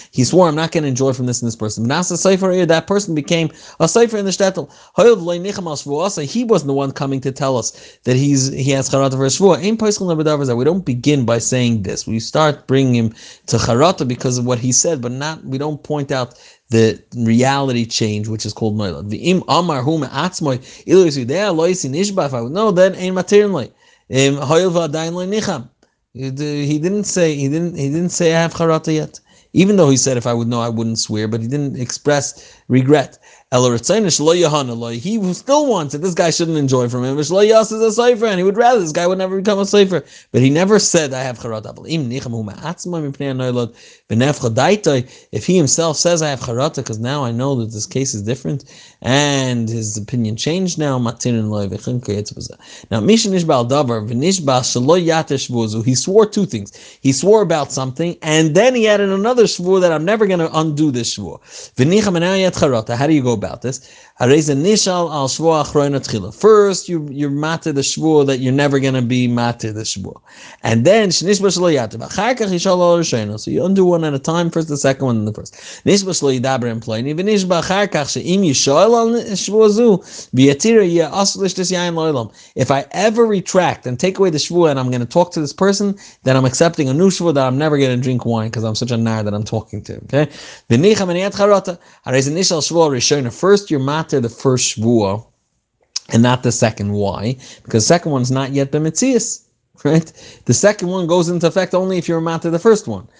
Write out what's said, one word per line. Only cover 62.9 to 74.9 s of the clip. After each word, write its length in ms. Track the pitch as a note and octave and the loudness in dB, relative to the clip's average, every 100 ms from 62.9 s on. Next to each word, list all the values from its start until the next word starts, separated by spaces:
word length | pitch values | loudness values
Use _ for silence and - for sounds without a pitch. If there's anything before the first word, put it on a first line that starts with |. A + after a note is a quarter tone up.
| A#2+ | -2
How 120 | C#3+ | 2
do 60 | |
you 80 | D#3 | 2
go 200 | B2 A2+ | 2 -2
about 220 | F2+ B1+ | -4 -8
this? 180 | A#2+ C3 - - - - | -8 -10 -14 -20 -18 -2
Harei 200 | B2 D3 | 4 4
ze 140 | D3+ | 4
nishal 580 | C3+ E3+ G#3+ G3+ F3+ E3+ | 0 2 2 2 -2 -2
al 160 | D3+ C3+ | -2 -4
shvua 380 | - D#3+ D#3+ C#3+ | -2 0 2 0
achroin 300 | D3+ C#3+ C#3 | 0 0 -2
atchila. 320 | C3+ A2+ F2+ | -4 -6 -8
First, 560 | - G#3 G#3+ G3+ F#3 - | 0 4 6 4 0 -4
you, 200 | F3 D3 | -6 -6
you're 220 | C#3 D3 | -4 -4
matir 420 | C#3+ D#3 E3 D#3+ | -2 -2 -4 -4
the 80 | C#3 | -2
shvua 420 | C3+ - D3+ D3+ C#3 | -2 -2 2 4 4
that 100 | C3 | 2
you're 160 | B2+ | 0
never 260 | C3 C#3+ C3+ | 2 2 2
gonna 220 | C3+ C3 | 0 0
be 260 | A#2+ B2+ B2 | 0 0 0
matir 460 | A#2+ A#2+ A#2 A2 | 0 -2 -2 -6
the 80 | G#2+ | -8
shvua. 400 | A2 - F#2 - _ - - - | -8 -8 -10 -14 _ -20 -20 -8
And 240 | A#2 A2+ C3 | 0 2 4
then, 240 | A3 G#3 | 4 4
shenishba 380 | D#3 D#3+ G3+ F#3+ | 0 0 0 0
shelo 260 | E3+ F3+ | 2 2
yativ. 340 | D3 A2+ A2+ C3 | 2 -2 -8 -10
Achar 300 | - G#3+ B3 | -4 -2 -2
kach 120 | G#3+ | -2
yishal 300 | F3+ F#3 F3+ | -2 0 2
al 200 | F3 E3+ | 4 4
rishayno. 400 | D#3+ A#2+ G#2 G#2 | 2 -2 -4 -6
So 100 | - | -4
you 160 | C#3 E3 | -2 0
undo 180 | F#3+ | 4
one 200 | F#3 E3+ | 4 4
at 100 | D#3+ | 0
a 60 | C#3 | -2
time, 320 | C#3+ E3 E3+ | -2 -2 0
first 160 | E3 D#3+ | -2 -4
the 100 | D3 | -2
second 300 | C#3 | 0